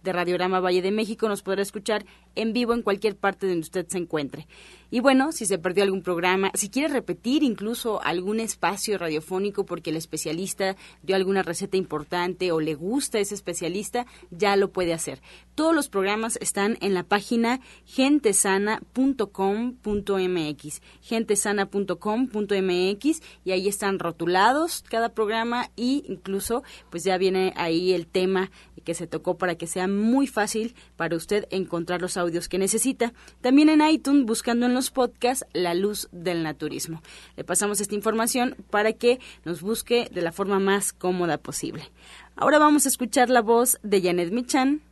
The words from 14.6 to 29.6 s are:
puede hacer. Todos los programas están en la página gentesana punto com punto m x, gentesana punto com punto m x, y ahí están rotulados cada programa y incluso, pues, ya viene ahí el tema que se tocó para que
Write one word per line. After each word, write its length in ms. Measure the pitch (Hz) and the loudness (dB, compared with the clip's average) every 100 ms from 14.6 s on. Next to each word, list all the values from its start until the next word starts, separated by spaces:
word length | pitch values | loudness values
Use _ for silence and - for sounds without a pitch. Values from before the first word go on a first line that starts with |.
| 196 | 2
puede 220 | 190 175 | 0 -2
hacer. 280 | 160 - 135 - - - - | -2 -6 -10 -16 -20 -10 0
Todos 180 | 311 | 2
los 160 | 320 277 | 2 0
programas 480 | 196 190 214 220 - | -2 0 0 -2 -4
están 360 | 190 - 202 226 | -4 0 0 0
en 120 | 196 | 0
la 100 | 180 | -2
página 560 | 170 202 - 233 233 262 - - _ | 0 -2 0 0 2 0 -6 -20 _
gentesana 960 | - 262 294 220 190 202 196 208 220 - | 0 4 4 4 2 4 4 2 -2 -6
punto 380 | - 269 269 202 | 0 0 2 -4
com 420 | - 196 208 247 | 0 0 0 -4
punto 460 | 247 214 208 202 196 | -6 -4 -2 0 0
m 300 | 185 180 151 | 0 0 -2
x, 340 | 143 147 - - - | -6 -12 -14 -18 -20
gentesana 640 | - 226 220 208 214 202 196 | -4 -4 0 0 2 0 0
punto 320 | 202 196 175 | -2 -2 -2
com 280 | 214 220 262 | -2 0 0
punto 260 | 214 202 | -2 0
m 360 | 202 190 180 185 | 0 2 2 0
x, 320 | 202 285 320 - - | 0 0 -2 -6 -10
y 80 | 180 | -2
ahí 160 | 190 190 | 0 0
están 300 | 196 202 190 | -2 -2 0
rotulados 840 | 170 165 170 185 208 277 330 - - | -4 -2 2 6 6 4 0 -4 -4
cada 200 | 226 233 | -2 -2
programa 640 | - 208 226 233 240 - - | -2 -2 0 -2 -4 -6 -4
y 280 | 247 277 - | -2 -2 -4
incluso, 560 | 180 - 196 196 233 - - - | -10 -6 -6 -2 -4 -4 -20 -14
pues, 120 | 170 | -4
ya 140 | 180 185 | 0 2
viene 360 | 190 190 190 - | 2 2 0 0
ahí 380 | 165 165 180 | 0 0 2
el 120 | 180 170 | 0 0
tema 460 | 190 185 190 190 - - - | 0 2 0 -2 -8 -20 -14
que 100 | - | -8
se 140 | 165 165 | -8 -6
tocó 300 | 160 170 170 | -6 -4 -2
para 180 | 180 | -2
que 100 | 170 | -4